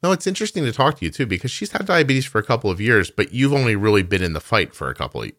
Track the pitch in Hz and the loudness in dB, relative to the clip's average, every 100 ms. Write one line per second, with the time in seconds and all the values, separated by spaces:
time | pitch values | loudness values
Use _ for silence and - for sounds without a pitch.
0 | 175 185 190 190 214 190 135 107 135 143 | -2 0 -2 -4 -4 -2 -2 2 0 0
1 | 82 - 123 92 127 - 208 - 190 175 | -4 -4 -4 -4 -4 -8 -6 -4 0 2
2 | 143 135 - 110 - 117 104 90 110 113 | 4 2 0 -2 0 0 0 -2 2 2
3 | 87 - - 120 139 139 123 104 107 104 | 2 -2 -2 2 2 2 2 2 4 2
4 | 90 95 90 78 - 110 80 - 67 62 | 2 0 0 -4 -2 -2 -2 -6 -10 -8
5 | 67 64 55 | -8 -8 -10